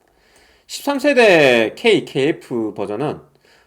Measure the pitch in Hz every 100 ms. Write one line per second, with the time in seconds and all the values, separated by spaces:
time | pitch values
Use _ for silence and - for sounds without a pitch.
0 | _ _ _ _ _ _ - - - 285
1 | 294 247 220 170 139 120 107 - 233 175
2 | - 143 139 - - 120 107 101 98 104
3 | 143 87 - _ _ _